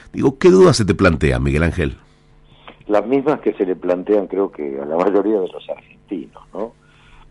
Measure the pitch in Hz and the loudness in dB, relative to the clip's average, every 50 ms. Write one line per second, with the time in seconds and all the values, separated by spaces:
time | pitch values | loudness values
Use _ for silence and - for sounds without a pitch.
0 | - - - - - 139 135 - - 180 180 190 185 175 123 - 107 90 92 - | -20 -14 -6 -2 -2 -2 0 2 4 6 6 8 6 6 4 2 0 0 0 2
1 | 98 90 80 69 80 71 64 62 65 69 67 76 85 85 - 90 78 69 65 - | 2 2 2 2 0 0 0 0 -2 -2 0 0 0 -2 -2 -2 -4 -6 -6 -10
2 | _ _ _ _ _ _ _ _ _ _ _ _ - - - _ - - 104 104 | _ _ _ _ _ _ _ _ _ _ _ _ -20 -20 -20 _ -6 -2 -2 0
3 | 98 113 135 139 131 156 143 117 - 107 - - 101 92 92 82 - 90 90 90 | 0 0 -2 -2 0 -2 -2 -2 -2 -4 -2 -2 -2 -4 -4 -4 -2 -4 -4 -2
4 | 90 - 104 104 92 82 - 95 98 92 - - 73 69 69 69 71 73 80 85 | -2 0 0 0 -2 -2 -4 -4 -4 -4 -6 -8 -10 -8 -8 -8 -8 -6 -2 -2
5 | 90 101 95 101 95 104 110 101 92 85 - - - - - - - _ _ _ | 0 0 0 0 0 0 0 -2 -4 -6 -10 -12 -14 -14 -14 -14 -16 _ _ _
6 | _ - - - 67 - - - - _ - 87 110 117 - _ _ _ _ _ | _ -12 -12 -12 -12 -14 -18 -20 -20 _ -12 -12 -12 -12 -14 _ _ _ _ _
7 | _ _ - - - - | _ _ -20 -20 -20 -8